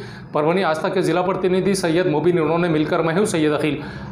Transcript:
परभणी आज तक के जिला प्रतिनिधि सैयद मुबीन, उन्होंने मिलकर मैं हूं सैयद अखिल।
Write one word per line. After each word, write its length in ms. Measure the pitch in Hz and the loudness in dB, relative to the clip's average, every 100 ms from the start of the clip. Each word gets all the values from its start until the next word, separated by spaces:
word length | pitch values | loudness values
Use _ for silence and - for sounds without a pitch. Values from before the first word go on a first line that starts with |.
| - - - | -10 -14 -6
परभणी 280 | 147 151 180 | -2 0 2
आज 200 | 180 156 | 0 0
तक 120 | 196 | 0
के 80 | 190 | 0
जिला 200 | 160 170 | 0 0
प्रतिनिधि 520 | 180 185 190 185 185 | 0 0 0 0 2
सैयद 320 | 190 175 160 185 | 0 0 2 2
मुबीन, 320 | 151 160 170 | 2 2 2
उन्होंने 300 | 151 165 175 | 2 2 2
मिलकर 340 | 151 156 175 | 0 0 0
मैं 120 | 160 | 0
हूं 100 | 160 | 0
सैयद 280 | 208 170 151 | 0 2 0
अखिल। 300 | 147 151 135 - - - | 2 0 -4 -8 -12 -4